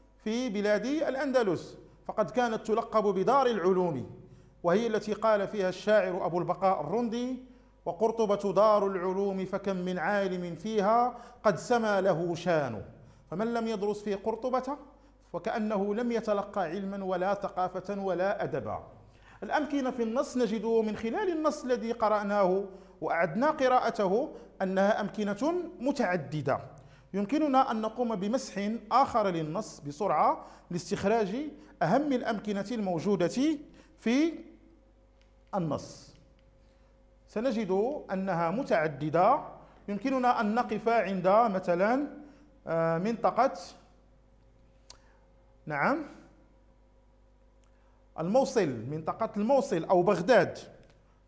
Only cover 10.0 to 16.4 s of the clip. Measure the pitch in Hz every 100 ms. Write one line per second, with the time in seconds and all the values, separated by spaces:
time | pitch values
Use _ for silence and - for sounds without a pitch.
10 | 160 208 196 185 175 175 214 220 196 233
11 | 247 - - - 220 - - 240 220 202
12 | 190 160 175 165 180 160 131 107 - -
13 | - - - 170 233 233 226 214 208 208
14 | 214 190 220 214 254 254 262 285 - -
15 | - _ _ 170 190 233 214 208 202 208
16 | 240 226 214 202